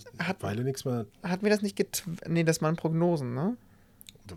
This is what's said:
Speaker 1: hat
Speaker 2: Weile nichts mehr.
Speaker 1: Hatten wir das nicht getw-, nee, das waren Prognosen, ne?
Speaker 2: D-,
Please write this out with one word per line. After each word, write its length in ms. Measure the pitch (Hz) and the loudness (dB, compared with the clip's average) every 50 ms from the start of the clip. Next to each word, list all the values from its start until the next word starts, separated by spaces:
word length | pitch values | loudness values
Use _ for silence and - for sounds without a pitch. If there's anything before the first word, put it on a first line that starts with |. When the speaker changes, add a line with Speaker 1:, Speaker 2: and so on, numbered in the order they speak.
| - - - - | -8 -16 -8 -4
Speaker 1:
hat 240 | 170 170 180 - - | -4 -2 -2 -2 -4
Speaker 2:
Weile 200 | - 101 110 123 | -4 -2 -2 -2
nichts 220 | 135 131 - - | -2 -4 -2 -2
mehr. 220 | 139 123 120 110 - - - - | -2 -2 -2 -2 -6 -10 -10 -6
Speaker 1:
Hatten 200 | 180 180 185 202 | -4 -2 0 2
wir 80 | 208 | 2
das 120 | 208 208 208 | 2 2 2
nicht 140 | 202 - - | -2 -2 -2
getw-, 500 | 208 - - - - 170 165 190 - - | -2 -2 -2 -4 -6 -6 -8 -8 -4 0
nee, 160 | 160 170 165 | 2 4 4
das 180 | 156 160 165 165 | 4 4 4 2
waren 140 | 156 160 | 0 0
Prognosen, 580 | - - 165 160 160 170 175 175 156 135 120 120 | 0 0 0 2 4 4 4 2 2 0 -2 -2
ne? 220 | 127 151 196 247 - - - - - - _ - - - - - - - - | -2 -2 -2 -2 -4 -8 -18 -20 -20 -20 _ -20 -20 -20 -20 -20 -20 -18 -16
Speaker 2:
D-, 40 | 90 | -16